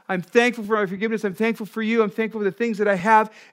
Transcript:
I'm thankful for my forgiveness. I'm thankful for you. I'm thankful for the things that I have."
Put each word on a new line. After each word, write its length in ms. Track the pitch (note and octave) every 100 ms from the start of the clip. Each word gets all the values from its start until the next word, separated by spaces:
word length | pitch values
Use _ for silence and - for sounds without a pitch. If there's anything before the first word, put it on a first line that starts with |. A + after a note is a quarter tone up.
| -
I'm 140 | F#3
thankful 400 | E3+ A#3+ A#3+ A#3
for 120 | G3+
my 120 | A3 G3
forgiveness. 380 | F#3+ A3 A3
I'm 100 | G#3+
thankful 320 | E3+ A3+ A3+ G#3
for 160 | -
you. 220 | A3 A3+
I'm 60 | G#3+
thankful 300 | - A3 A3
for 40 |
the 80 | G3+
things 260 | - A#3 G3+
that 80 | G#3
I 80 |
have." 380 | G3 F#3+ A3 A3 - -